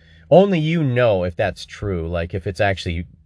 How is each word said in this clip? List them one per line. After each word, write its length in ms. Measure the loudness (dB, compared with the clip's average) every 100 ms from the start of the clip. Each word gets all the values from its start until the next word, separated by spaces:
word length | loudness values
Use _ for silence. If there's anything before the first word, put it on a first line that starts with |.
| _ -10 4
only 280 | 6 6 2
you 240 | 0 0
know 420 | 0 2 2 2
if 120 | -2 -2
that's 300 | -4 -4 -14
true, 420 | -10 -6 -4 -4
like, 260 | -4 -4
if 120 | -6 -6
it's 140 | -2
actually 460 | -2 -2 -4 -6 -8 -14